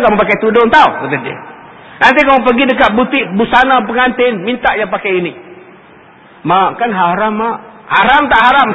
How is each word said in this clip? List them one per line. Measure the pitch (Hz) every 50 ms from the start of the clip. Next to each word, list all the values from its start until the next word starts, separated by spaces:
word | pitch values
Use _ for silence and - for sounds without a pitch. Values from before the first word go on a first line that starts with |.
| 247
kamu | 226 214 202
pakai | 214 190 208 202 214
tudung | 220 214 240 233 226
tau," | 214 208 190 - - -
kata | - 131 143
dia. | 135 120 - - - - - - - - - - - - - - - -
"Nanti | 233 262 294 294 269
kamu | 269 262 220
pergi | 247 240 233 277 254
dekat | 254 - 269 214 202
butik | 226 254 - - 277 233 165 180
busana | 196 233 226 - 240 262 262 269 254 226 202
pengantin, | 233 240 247 254 240 247 247 247 233 196 170
minta | 214 247 240 - 269 -
yang | 202 214 190 202
pakai | 196 - 208 190
ini." | 180 175 165 127 - - - - - - - - - - - - - - - - - - - - - -
"Mak, | 151 175 190 190 165 143
kan | - 233 240 208
haram, | 185 185 170 175 180 214 220 214 214
mak." | 226 233 226 - - - - - - -
"Haram | - 175 196 226 262 294 294 254
tak | 269 - - 247 262
haram, | 277 262 226 202